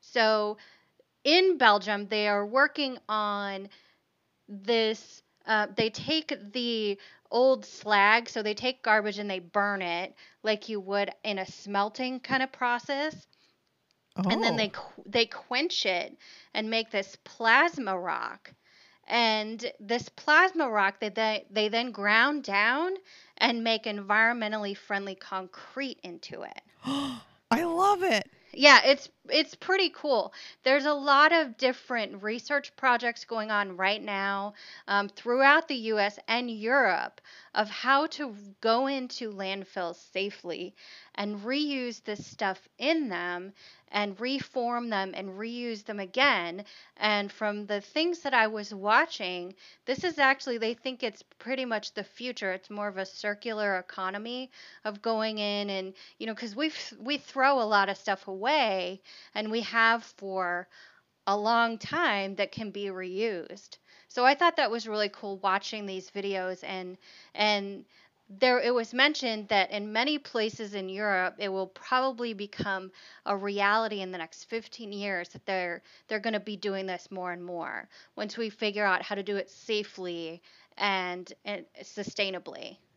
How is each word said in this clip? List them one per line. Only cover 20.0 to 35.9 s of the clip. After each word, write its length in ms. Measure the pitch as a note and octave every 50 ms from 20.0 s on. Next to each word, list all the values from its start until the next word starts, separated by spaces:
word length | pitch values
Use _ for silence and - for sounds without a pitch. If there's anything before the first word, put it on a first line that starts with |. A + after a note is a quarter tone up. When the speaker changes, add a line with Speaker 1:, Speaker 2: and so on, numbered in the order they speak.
| A#3+ -
Speaker 1:
plasma 600 | _ - - - D4+ D#4+ F4+ F#4+ F#4 E4 D4+ B3+
rock, 300 | A3 G#3 G3 G3 G3+ -
they, 100 | - G#3+
they, 360 | F3+ A3+ A3 A3 G#3+ G#3 - _
they 180 | G3 G#3+ G#3+ G#3+
then 240 | G3+ A3+ A#3+ B3+
ground 520 | A3 G#3 G3 G#3 G#3+ A3+ A#3+ C#4 D4 D4 -
down 500 | - G3 G3 G#3 A3+ B3 C#4+ E4 F#4 F#4+ F#4+ _ - - - - _ _ -
and 260 | - B3 A#3+ A#3 A3+
make 200 | A3+ A3+ G#3+ A3
environmentally 920 | A3+ G#3 G#3 G3+ G3 G#3 G#3+ A3 A3+ A#3+ A#3+ A3 G#3+ G#3+ G#3+ G#3 G3+ G3+ -
friendly 380 | - - G#3 G3 G3 G3 F#3+
concrete 840 | F#3+ - - G3 F#3+ F#3 F#3 - - - - - C4 C#4 C4 - _ -
into 400 | F3+ F3 - - - - - -
it. 180 | - - - _ _
Speaker 2:
<gasps> 140 | _ _ -
I 800 | C4 C4+ C#4 C#4 C#4 B3+ A#3 - _ _ _ _ _ A3+ B3 E4+
love 400 | E4+ E4 E4+ F#4+ G4+ G#4 F#4 F4+
it. 260 | F#4 A#3 G#3 - - _ _ _ _ -
Speaker 1:
Yeah, 260 | - C4+ C#4+ C#4 A3+ -
it's, 240 | B3+ C#4 C#4 - - _ _ _ -
it's 260 | C4 D4 D#4 D#4 -
pretty 340 | _ - - F#4 G4 F#4+ E4
cool. 420 | - - - D4+ C4+ A3 - - - - - - - _ _
There's 220 | B3+ C4+ C#4+ C4+
a 80 | D4 D4
lot 380 | C#4+ C#4 D4 C#4 C#4 D4 D#4 E4+
of 240 | E4 D#4 C4 A3+ _
different 640 | C4 B3+ B3+ - - - B3+ A#3 G#3+ F#3+ G3 G3
research 540 | F#3+ G#3+ A3 A#3+ - - D4 C#4+ C#4 - _
projects 500 | - - C4 B3 A#3 B3 A#3+ A#3 - -
going 240 | - A3+ A3+ G#3+ G#3+
on 280 | G#3+ G#3 G3+ G3 F#3 F3
right 240 | F#3+ F#3+ G#3 A3
now, 520 | G3 G#3+ G3+ G3 G3 G3 G3 G3 G3 G#3 G#3 - - - - - - -
um, 220 | G3+ G3+ G3+ G3
throughout 580 | - - - A#3 A#3+ B3+ C4+ C#4 C#4+ D#4+ D#4 -
the 80 | D4
U 220 | B3 A3 A3